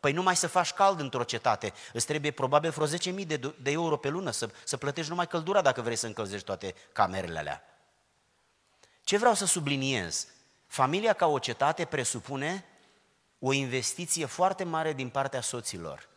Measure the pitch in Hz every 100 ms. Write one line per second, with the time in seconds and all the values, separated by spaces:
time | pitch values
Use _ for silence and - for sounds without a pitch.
0 | 147 151 185 180 165 180 170 - 196 185
1 | 139 127 120 117 - 107 107 - - 117
2 | - 151 147 139 131 147 160 156 151 170
3 | 180 185 185 151 131 - 131 151 170 147
4 | 139 165 185 - 110 - - 135 139 143
5 | 156 175 170 170 160 202 139 123 117 117
6 | 117 104 104 101 - 95 98 - - -
7 | 98 92 90 82 73 69 - _ _ _
8 | _ _ _ _ _ _ _ _ _ _
9 | - 202 240 208 196 - 147 139 135 127
10 | 87 - - - _ _ _ - 131 175
11 | 220 202 170 143 - 117 139 160 170 147
12 | 120 120 - 135 143 190 - _ _ _
13 | _ _ _ _ 131 139 135 131 123 -
14 | 175 170 147 - 185 190 180 160 160 139
15 | 131 139 139 131 120 123 - 95 82 69
16 | -